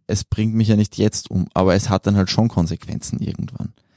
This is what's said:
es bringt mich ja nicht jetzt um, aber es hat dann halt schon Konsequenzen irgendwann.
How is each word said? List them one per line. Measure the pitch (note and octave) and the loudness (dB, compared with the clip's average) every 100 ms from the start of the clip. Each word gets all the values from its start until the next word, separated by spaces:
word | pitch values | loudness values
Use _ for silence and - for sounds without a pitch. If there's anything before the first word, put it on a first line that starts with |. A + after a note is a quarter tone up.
| - | -4
es | G#2 | -4
bringt | - - A2 | -2 -2 0
mich | A2+ A2 | 2 4
ja | G#2 | 4
nicht | G#2 - | 2 0
jetzt | G#2+ - - | 0 -2 -4
um, | F#2 - | -4 -2
aber | - F#2+ | 0 2
es | G2 G2+ | 2 2
hat | F#2+ G#2+ | 0 2
dann | G2+ | 2
halt | F2+ | 2
schon | - A2+ | 0 0
Konsequenzen | F#2 E2 - - - - - | 0 -2 -4 -8 -10 -8 -6
irgendwann. | - - - - - - _ | -6 -6 -8 -8 -12 -12 _